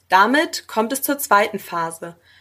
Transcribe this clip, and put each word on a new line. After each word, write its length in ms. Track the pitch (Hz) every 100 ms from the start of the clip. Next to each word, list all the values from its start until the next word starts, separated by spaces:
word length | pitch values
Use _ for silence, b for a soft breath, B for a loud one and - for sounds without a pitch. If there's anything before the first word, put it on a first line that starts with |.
| -
Damit 600 | 185 214 285 339 - -
kommt 240 | - 226
es 100 | 269
zur 160 | - 285
zweiten 400 | - 202 220 196
Phase, 560 | - 170 165 165 170 165 b b